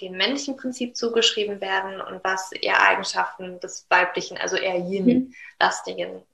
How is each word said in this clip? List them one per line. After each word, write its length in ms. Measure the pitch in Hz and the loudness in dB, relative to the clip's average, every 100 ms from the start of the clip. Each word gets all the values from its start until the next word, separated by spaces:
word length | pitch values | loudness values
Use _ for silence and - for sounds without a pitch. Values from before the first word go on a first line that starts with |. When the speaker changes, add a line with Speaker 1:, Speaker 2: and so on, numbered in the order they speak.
Speaker 1:
dem 160 | 185 185 | -10 -2
männlichen 400 | 208 285 - 262 | -2 -2 -4 -6
Prinzip 400 | 254 247 240 - | -6 -6 -6 -4
zugeschrieben 640 | 233 233 220 - 208 202 | -2 2 2 2 -2 -4
werden 400 | 190 190 190 190 | -2 -2 -2 -6
und 240 | - 185 | -10 -4
was 280 | 190 185 - | -2 -2 -4
eher 300 | - - 190 | -4 2 6
Eigenschaften 800 | 196 190 190 185 185 - 185 180 | 6 4 0 -2 -2 -4 -12 -10
des 240 | 185 - - | -12 -8 2
weiblichen, 480 | 180 180 - - - | 4 4 0 -6 -4
also 180 | 185 190 | -2 0
eher 220 | 190 180 | 0 0
Speaker 2:
Mhm. 120 | 180 | 0
Speaker 1:
Yin-lastigen 1300 | 196 233 254 262 - - - 185 - - 185 180 185 - | 2 6 4 2 -6 -10 2 2 2 -6 -6 -6 -8 -16